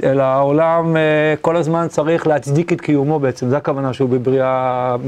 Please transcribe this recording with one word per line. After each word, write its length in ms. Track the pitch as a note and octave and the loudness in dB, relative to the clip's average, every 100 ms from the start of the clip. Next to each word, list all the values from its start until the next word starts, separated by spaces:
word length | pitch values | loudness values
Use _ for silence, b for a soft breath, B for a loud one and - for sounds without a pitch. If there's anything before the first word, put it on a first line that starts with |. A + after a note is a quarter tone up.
אלא 200 | C#3 C3+ | 0 2
העולם, 760 | C3 C3 C#3 D3 E3 E3 E3 D#3+ | 2 2 2 2 2 2 0 2
אה, 40 | D#3 D3+ D#3 D3+ | 2 2 0 0
כל 140 | - E3+ | 0 0
הזמן 320 | D3+ E3 E3+ | 0 -2 -2
צריך 380 | - D3+ E3 D#3+ | -2 0 0 0
להצדיק 460 | D3 B2+ C#3+ F3 | 0 0 -2 0
את 80 | E3+ | -2
קיומו 380 | - D3 C#3 D#3 | 0 0 0 0
בעצם, 300 | C3+ A#2+ B2 | -2 -2 -2
זו 60 | C#3 | -2
הכוונה 380 | D3+ C#3 C3+ | -2 -4 -4
שהוא 160 | A#2+ C3 | -2 0
בבריאה, 840 | B2+ B2 C3+ C3 C3 B2+ B2+ B2+ B2 | 0 0 0 0 0 -2 -2 -2 -4